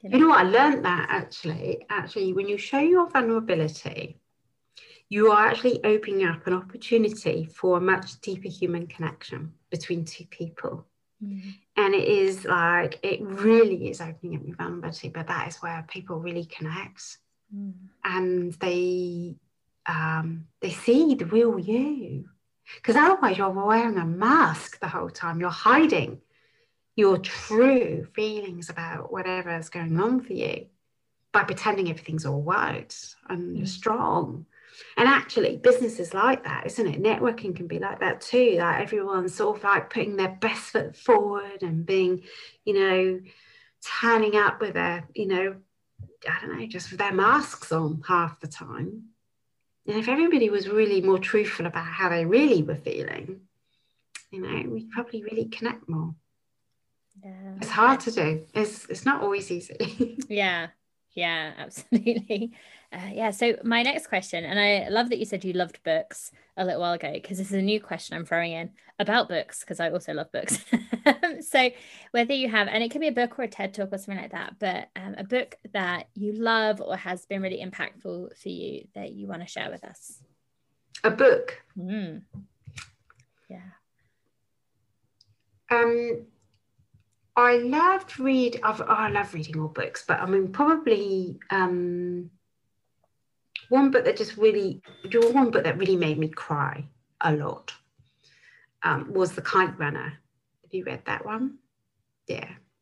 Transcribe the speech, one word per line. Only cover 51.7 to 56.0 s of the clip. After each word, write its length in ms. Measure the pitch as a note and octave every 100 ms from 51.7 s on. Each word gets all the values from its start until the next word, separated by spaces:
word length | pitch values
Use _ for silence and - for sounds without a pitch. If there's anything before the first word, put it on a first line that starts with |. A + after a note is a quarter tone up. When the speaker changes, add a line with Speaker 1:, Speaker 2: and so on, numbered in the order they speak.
| E3+ E3
Speaker 2:
how 220 | E3 F#3+
they 160 | E3+
really 400 | E3 A3+ D4+ G3
were 120 | D3+ D#3
feeling, 680 | - - - G1+ - F#3+ F#3+ _ _ _ _ _ _ - _
you 80 | F#3+
know, 280 | F#3 - -
we'd 220 | A3+ A3+
probably 320 | A#3+ A#3+ A3
really 240 | G#3 A3 A3+
connect 420 | - A3+ A#3+ -
more. 260 | D#3+